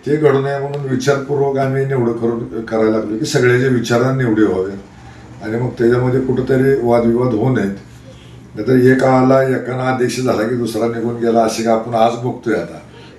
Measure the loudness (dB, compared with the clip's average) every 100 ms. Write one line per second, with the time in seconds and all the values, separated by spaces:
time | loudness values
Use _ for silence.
0 | 0 2 4 2 0 -4 -6 -6 -4 -2
1 | 0 -2 -2 -2 0 0 -2 -2 -2 0
2 | 0 0 -2 -2 -6 -8 -4 0 2 0
3 | -2 -4 -2 2 2 2 2 0 0 0
4 | 2 0 0 2 2 2 -4 -8 -16 -20
5 | -20 -20 -20 -14 -8 -4 -4 0 2 2
6 | 0 0 0 -2 0 2 2 2 2 2
7 | 2 2 0 0 0 0 -2 -6 -16 -20
8 | -20 -20 -20 -20 -16 -8 2 4 6 4
9 | 4 4 4 4 2 -2 -4 -4 -2 -2
10 | -2 -2 -2 -2 -2 -2 -4 -2 -2 -2
11 | -4 -2 0 2 0 0 0 0 0 2
12 | 2 0 -6 -6 -4 -4 -4 -14 -20 -20
13 | -20